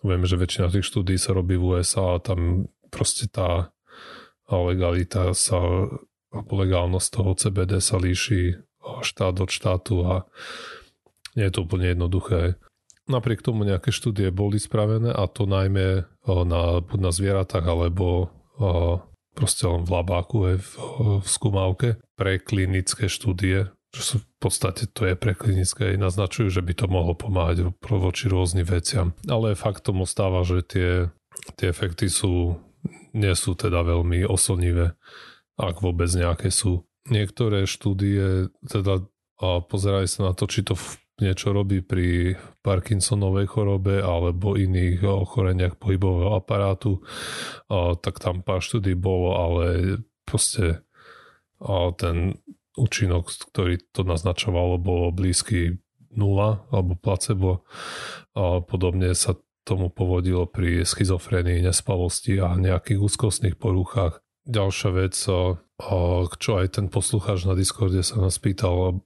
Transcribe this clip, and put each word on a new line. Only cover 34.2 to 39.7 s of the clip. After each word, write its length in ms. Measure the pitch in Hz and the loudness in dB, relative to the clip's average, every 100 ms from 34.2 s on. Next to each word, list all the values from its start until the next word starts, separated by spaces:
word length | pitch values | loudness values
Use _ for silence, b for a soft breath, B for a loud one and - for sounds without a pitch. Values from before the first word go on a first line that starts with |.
| 95 | 2
oslnivé, 640 | 95 - 92 90 87 85 - B B B B B - | 0 0 0 2 2 0 -2 B B B B B -6
ak 240 | 98 85 | -4 -2
vôbec 320 | 90 87 85 | -2 0 0
nejaké 400 | 87 87 85 95 | 2 0 0 0
sú. 320 | - 95 90 - _ - | 0 0 -2 -4 _ -2
Niektoré 560 | 113 101 - 117 104 | 0 0 0 0 2
štúdie 880 | 95 - 104 95 101 101 98 95 92 _ - | 0 -2 -2 0 2 2 2 2 -2 _ -4
teda, 400 | 107 95 95 92 _ _ _ | -2 0 0 -2 _ _ _
a, 240 | 92 87 | 0 0
pozerali 400 | 87 | 0